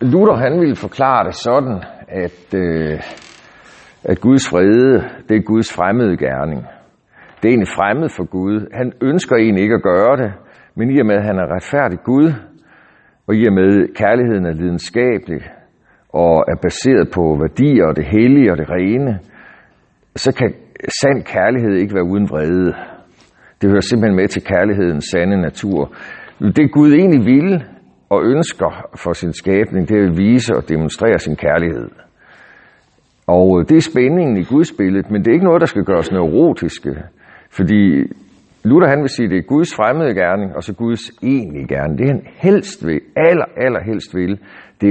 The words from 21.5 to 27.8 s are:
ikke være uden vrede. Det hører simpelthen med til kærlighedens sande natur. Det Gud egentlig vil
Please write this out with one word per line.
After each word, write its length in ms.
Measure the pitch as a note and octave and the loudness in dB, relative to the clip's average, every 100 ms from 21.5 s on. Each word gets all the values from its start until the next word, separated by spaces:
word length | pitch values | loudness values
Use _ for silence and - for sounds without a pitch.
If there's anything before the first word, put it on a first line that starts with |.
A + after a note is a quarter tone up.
| B2 A2+ F#2+ | 0 0 0
ikke 200 | G2+ G2 | 0 -2
være 140 | F2 | -2
uden 180 | G2 G2+ | 0 -2
vrede. 440 | D2+ D#2 F2+ F2+ - - - _ _ _ _ _ _ | -2 -2 0 0 -2 -12 -20 _ _ _ _ _ _
Det 80 | G2+ | 2
hører 180 | G2+ F#2 | 2 2
simpelthen 260 | A#2+ A2 F#2 | 0 2 2
med 120 | F#2+ | 0
til 160 | - | -2
kærlighedens 640 | - F#2+ G2+ G2+ F2 D2+ - | -2 0 0 0 -2 -2 -4
sande 300 | F2+ F2+ G2 | -2 0 0
natur. 540 | E2 - G#2 E2+ C#2 - - - - - | -2 -6 -4 -4 -4 -10 -20 -20 -20 -4
Det 320 | G#2 D3 D3+ | 0 2 2
Gud 220 | D3 D3+ | 4 6
egentlig 320 | D3 F#3+ D3 G#2+ | 6 6 4 4
vil 380 | C3+ F3+ F3+ A#2+ - | 4 2 -2 -4 -16